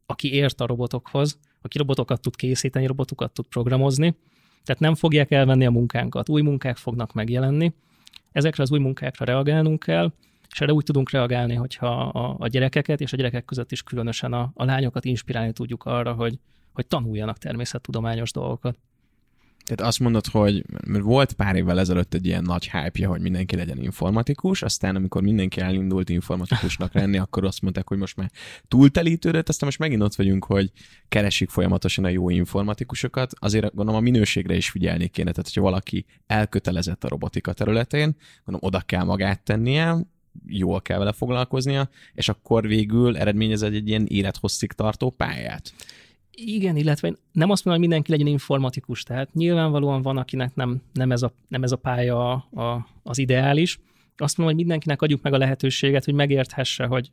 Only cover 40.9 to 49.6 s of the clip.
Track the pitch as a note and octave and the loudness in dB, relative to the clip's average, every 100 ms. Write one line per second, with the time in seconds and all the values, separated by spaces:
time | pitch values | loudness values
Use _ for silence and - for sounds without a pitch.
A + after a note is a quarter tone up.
40.9 | F#2 G2+ - A#2+ B2 B2+ C3+ C3 C#3 C3+ | 0 0 -2 -2 -2 -2 -2 0 -2 -2
41.9 | - - - - G#2 - A2+ G#2+ G#2+ G#2 | -8 -14 -4 -2 -4 0 2 4 2 2
42.9 | A#2 A#2+ F2+ G#2 G#2 A2 G#2+ G#2+ G#2+ G#2+ | 4 4 4 2 2 2 0 0 -2 0
43.9 | A2 G#2+ G2+ G2 - G2+ - G#2 - G#2+ | 0 2 0 0 -2 -4 -2 -4 -2 -2
44.9 | - B2+ - E3 B1+ - - - - - | -2 -4 -2 -4 -4 -8 -10 -14 -20 -20
45.9 | - - _ _ - A3+ G#3+ F#3+ D3+ D3+ | -20 -20 _ _ -12 -6 -2 0 2 2
46.9 | D3 E3 D#3+ _ E3 F3 G3 F#3 E3+ E3+ | 0 -2 -6 _ 0 2 2 2 2 4
47.9 | D#3+ D3 D#3 D3 C#3+ - C#3 C3 B2+ - | 2 2 2 2 0 0 0 0 -4 -8
48.9 | A#2+ - B2 C3+ D#3+ E3+ E3+ | -10 -6 -6 -4 0 2 2